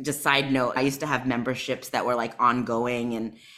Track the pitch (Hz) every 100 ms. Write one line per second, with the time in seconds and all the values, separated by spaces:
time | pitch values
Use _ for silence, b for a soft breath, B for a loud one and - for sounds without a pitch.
0 | 135 139 156 139 139 135 123 127 139 139
1 | 107 131 127 120 120 123 - 123 - 123
2 | 104 120 113 - 120 123 117 117 120 120
3 | 120 113 113 B B